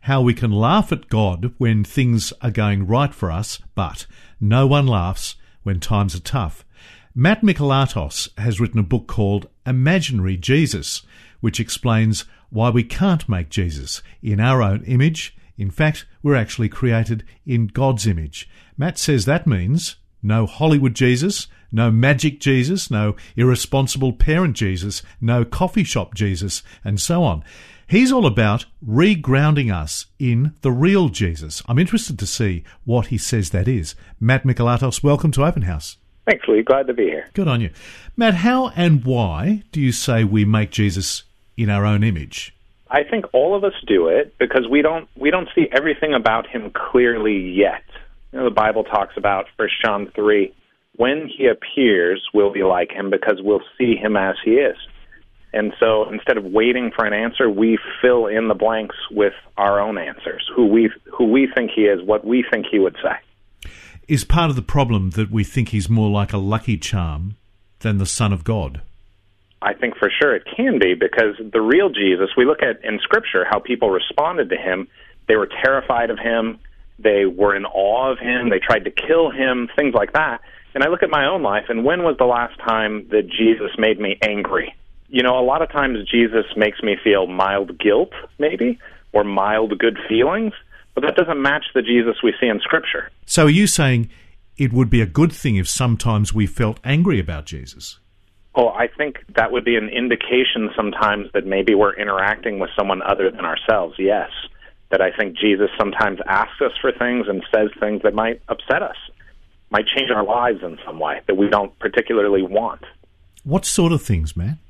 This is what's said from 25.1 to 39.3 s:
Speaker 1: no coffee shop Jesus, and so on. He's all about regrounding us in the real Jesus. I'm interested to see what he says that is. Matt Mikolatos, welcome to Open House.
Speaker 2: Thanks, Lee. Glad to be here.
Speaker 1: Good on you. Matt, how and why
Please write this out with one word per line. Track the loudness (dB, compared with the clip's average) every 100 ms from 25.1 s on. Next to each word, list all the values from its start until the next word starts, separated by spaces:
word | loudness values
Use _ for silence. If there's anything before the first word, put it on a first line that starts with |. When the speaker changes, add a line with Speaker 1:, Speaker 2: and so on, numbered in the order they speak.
| -6
Speaker 1:
no | 0 0 0
coffee | -2 -2 0
shop | 0 -2 -6 -4
Jesus, | -2 -2 -4 -8 -12 -12
and | -6 -4
so | 0 0
on. | 0 -2 -8 -20 -20 -20 0
He's | 2 4
all | 4 2
about | 2 2 0 -4 -14
regrounding | -2 2 4 2 2 2 4 2 0
us | -2 -4 -10 -12 _
in | 0 2 0 0
the | -2
real | 2 4 4 2
Jesus. | 0 -2 -2 -10 -12 -2
I'm | 0
interested | 2 0 -2 -6
to | -6
see | -2 -2 -2 -8 -14
what | -2 0 0
he | -4
says | -2 -2 -2
that | -2 0
is. | -2 -4 -12 -20 -2
Matt | 0 2
Mikolatos, | 2 2 2 2 0 0
welcome | 0 2 2
to | 2 0
Open | 0
House. | -2 -4 -10 -20 _ _ -2
Speaker 2:
Thanks, | 0 2
Lee. | 2
Glad | 4 2 2
to | 0
be |
here. | 0 -2 -6 -4
Speaker 1:
Good | 0
on | 0
you. | -2 -8 -20 -20 -12 0
Matt, | 2
how | 4 2 2 0
and | 0 4 4 2
why | 0 0